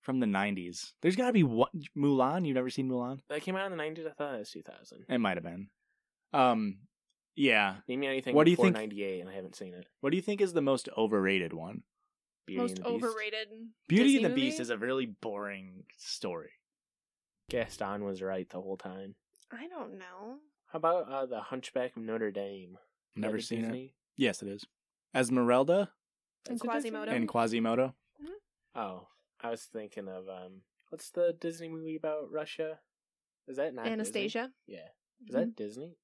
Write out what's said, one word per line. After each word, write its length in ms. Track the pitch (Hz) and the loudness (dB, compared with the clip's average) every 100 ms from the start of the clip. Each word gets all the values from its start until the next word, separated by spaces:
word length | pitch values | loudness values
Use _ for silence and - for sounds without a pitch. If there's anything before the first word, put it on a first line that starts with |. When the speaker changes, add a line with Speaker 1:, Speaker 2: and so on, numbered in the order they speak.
Speaker 1:
from 180 | - 131 | 0 2
the 60 | 117 | 4
nineties. 680 | 98 101 98 87 85 - _ | 2 2 -2 -6 -10 -12 _
There's 120 | 160 190 | 0 2
gotta 160 | 247 | 4
be 100 | 233 | 6
one, 240 | 147 113 127 165 143 - | 6 6 2 2 -8 0
Mulan? 480 | 143 139 127 170 170 | 2 4 4 2 0
You've 100 | 131 | 0
never 140 | 127 | 0
seen 180 | 123 131 | -2 -2
Mulan? 320 | 123 123 135 _ | -2 -2 -8 _
Speaker 2:
That 140 | 147 | -6
came 120 | 170 | -4
out 120 | 190 196 | -4 -4
in 40 | |
the 40 | 175 | -4
nineties. 300 | 156 160 160 | -6 -6 -10
I 40 | |
thought 200 | 147 147 | -6 -6
it 40 | 127 | -6
was 120 | 104 | -8
two 120 | - | -12
thousand. 420 | - - - - - | -16 -20 -20 -20 -4
Speaker 1:
It 100 | 127 | 0
might 180 | 107 90 | 2 0
have 80 | |
been. 240 | 85 87 98 _ _ _ _ _ _ | -4 -10 -12 _ _ _ _ _ _
Um, 460 | 147 127 117 104 98 - _ _ _ _ - | 4 4 4 0 -4 -16 _ _ _ _ 2
yeah. 400 | 139 110 101 95 - | 6 6 4 0 -6
Speaker 2:
Name 140 | 127 | -4
me 60 | 139 | 0
anything 260 | 135 131 | -2 4
Speaker 1:
What 100 | 143 156 | 8 8
do 40 | |
you 60 | 175 | 8
Speaker 2:
before 100 | 190 | 6
Speaker 1:
think 100 | 135 | 4
Speaker 2:
ninety-eight, 440 | 110 101 98 92 | -2 -4 -4 -4
and 80 | 90 | -8
I 40 | |
haven't 200 | 98 92 | -10 -12
seen 200 | - 95 | -12 -14
it. 120 | 90 92 _ | -14 -18 _
Speaker 1:
What 100 | 139 | 0
do 60 | 175 | 0
you 60 | |
think 180 | 185 202 | 0 2
is 140 | 196 | 2
the 80 | 170 | 4
most 260 | 139 131 - - | 4 2 0 2
overrated 560 | 110 104 95 95 85 | 4 6 6 4 2
one? 300 | 82 82 107 - _ _ _ _ _ - | -4 -8 -10 -14 _ _ _ _ _ -8
Speaker 2:
Beauty 160 | 190 | -2
Speaker 3:
Most 140 | 247 185 | -2 -2
Speaker 2:
and 60 | 214 | -2
the 40 | |
Beast. 140 | 233 | -2
Speaker 3:
overrated 440 | 233 220 214 220 214 220 226 _ _ | -2 -4 -6 -6 -8 -12 -16 _ _
Speaker 1:
Beauty 160 | 180 | 6
Speaker 3:
Disney 120 | 262 277 | 8 8
Speaker 1:
and 60 | |
the 40 | 220 | 6
Speaker 3:
movie? 100 | 185 | 2
Speaker 1:
Beast 180 | 131 110 | 0 0
is 100 | 120 | -2
a 80 | 113 | -2
really 280 | 117 131 123 | 0 0 -2
boring 760 | 98 117 101 101 98 95 92 - _ | -4 -6 -4 -6 -8 -12 -18 -20 _
story. 520 | - - 104 85 76 _ _ _ _ _ _ _ _ _ - | -10 -6 -4 -6 -8 _ _ _ _ _ _ _ _ _ -4
Speaker 2:
Gaston 540 | 123 113 - 101 101 | -2 -2 -2 -4 -2
was 180 | 101 92 | -4 -4
right 260 | 95 95 90 | -4 -4 -6
the 120 | 90 | -8
whole 160 | 95 95 | -8 -8
time. 380 | 98 95 98 98 _ _ _ | -8 -12 -14 -16 _ _ _
Speaker 3:
I 160 | 233 320 | -14 -12
don't 300 | 359 254 190 | -12 -12 -12
know. 400 | 185 185 208 277 302 _ _ | -16 -16 -16 -16 _ _ _
Speaker 2:
How 60 | 165 | 0
about, 320 | 160 180 156 | 2 2 2
uh, 160 | 135 135 | -4 -2
The 140 | 117 | -4
Hunchback 560 | 101 131 - - 123 - | -4 -8 -4 -2 -2 -4
of 60 | |
Notre 280 | 110 113 110 | -4 0 0
Dame? 420 | 101 101 98 90 | -2 -6 -8 -14
Is 40 | 92 _ _ _ - | -20 _ _ _ -4
that 40 | |
Speaker 1:
Never 160 | 107 107 | -2 -2
Speaker 2:
a 60 | |
Speaker 1:
seen 200 | - 113 | -2 -4
Speaker 2:
Disney? 220 | 113 120 | -2 -4
Speaker 1:
it. 80 | 131 _ _ - | -8 _ _ 0
Yes, 260 | 127 98 | 2 2
it 60 | 101 | -6
is. 160 | 101 - _ _ _ _ | -10 -12 _ _ _ _
Esmeralda? 760 | 131 123 127 120 123 139 180 202 _ _ _ _ _ - | 0 4 4 6 6 6 4 2 _ _ _ _ _ -8
Speaker 3:
And 80 | 240 | -6
Speaker 2:
Is 60 | |
it 80 | 233 | -2
Disney? 180 | 233 247 | -2 -4
Speaker 3:
Quasimodo? 220 | 220 214 | -6 -2
Speaker 1:
And 160 | 127 113 | 0 0
Quasimodo. 680 | 117 117 117 113 117 131 - _ _ | 2 2 2 2 4 2 -2 _ _
Speaker 3:
Mm-hmm. 560 | 294 403 _ _ _ 262 | -14 -14 _ _ _ -8
Speaker 2:
Oh, 280 | 208 185 180 _ _ _ | -8 -8 -16 _ _ _
I 100 | 117 | -6
was 120 | 113 | -6
thinking 460 | - 113 104 - 98 | -8 -12 -10 -10 -10
of, 200 | 92 92 | -10 -10
um, 340 | 92 92 95 _ _ _ | -12 -12 -18 _ _ _
what's 200 | 160 - | -16 -10
the 260 | - 175 165 | 0 0 0
Disney 280 | 170 165 165 | -6 -6 -10
movie 280 | 160 160 160 | -8 -8 -6
about 340 | 156 151 147 | -4 -4 -4
Russia? 460 | 151 151 - 160 156 _ _ _ _ _ _ - | -6 -6 -6 -6 -6 _ _ _ _ _ _ -12
Is 80 | 131 | -2
that 180 | 151 | -2
not 100 | 139 | -2
Disney? 80 | 226 | -4
Speaker 3:
Anastasia? 580 | 220 214 220 202 226 254 _ - | -4 -4 -2 -2 -4 -6 _ -18
Speaker 2:
Yeah. 120 | 180 160 _ _ _ 233 | -18 -18 _ _ _ -4
Is 60 | |
Speaker 3:
Mm-hmm. 40 | 123 | -2
Speaker 2:
that 160 | 233 220 | -2 -4
Disney? 400 | 104 110 156 170 | -8 -8 -14 -16